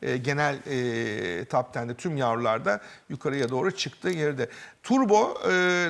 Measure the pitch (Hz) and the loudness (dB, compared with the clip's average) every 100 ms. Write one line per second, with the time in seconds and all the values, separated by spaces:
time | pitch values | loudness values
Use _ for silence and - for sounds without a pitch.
0 | 131 131 127 143 147 139 147 127 123 113 | -4 -2 0 0 0 -2 -4 -2 0 -2
1 | 113 104 92 87 - 151 160 143 120 123 | -2 -4 -4 -4 -2 -2 -2 -4 -6 -6
2 | 180 143 120 113 117 113 175 208 - - | -4 0 0 2 2 0 0 -2 -6 -20
3 | - 143 147 139 - 131 185 185 - - | -14 -6 -4 0 0 0 -2 -2 -6 -4
4 | 180 170 147 131 117 - - - - 269 | -4 0 -2 -2 -6 -8 -20 -8 2 4
5 | 214 208 247 - - 185 180 180 | 6 6 4 0 2 4 4 2